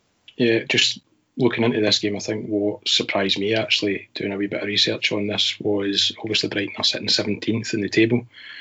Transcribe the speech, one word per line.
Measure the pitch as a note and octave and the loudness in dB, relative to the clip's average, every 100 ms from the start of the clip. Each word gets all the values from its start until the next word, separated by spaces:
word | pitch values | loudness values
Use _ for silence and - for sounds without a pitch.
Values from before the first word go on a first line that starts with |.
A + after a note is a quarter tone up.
| _ _ - - | _ _ -10 0
Yeah, | A#2+ A2+ - | 2 2 2
just | A#2+ - - _ _ _ - | 2 2 -2 _ _ _ 0
looking | A#2+ - | 2 2
into | A#2 A2 | 0 2
this | G#2 G2 | 2 2
game, | G#2+ G2 | 0 -4
I | |
think | G#2 G#2+ G#2 | -4 -6 -2
what | G#2 G#2 G#2 - | 0 0 -2 0
surprised | - - G2 G2 G2 | 0 2 0 0 0
me, | G2+ A2 | 0 0
actually, | G#2+ - G2+ F#2 - - | 2 2 0 -2 -6 -6
doing | G2+ | -4
a | G2 | -2
wee | G2+ | -2
bit | - | -2
of | G2+ | -2
research | G#2 - A2+ - | 0 0 0 -2
on | G#2+ G#2 | 0 -2
this, | G#2 - - | 0 -2 -2
was | G#2 G2+ G2+ G2 - - | -2 0 0 0 0 -2
obviously | A2 G#2 G2+ | -4 -2 -2
Brighton | G#2 G2+ - | -2 -4 -2
are | |
sitting | - - G#2+ | -2 -2 0
seventeenth | - G#2+ G2 - A2+ A2 | 0 0 -2 0 -2 -2
in | A2 | -2
the | G2 | 0
table, | A2 A2+ A#2+ - - - - | 4 4 4 -2 -16 -20 -18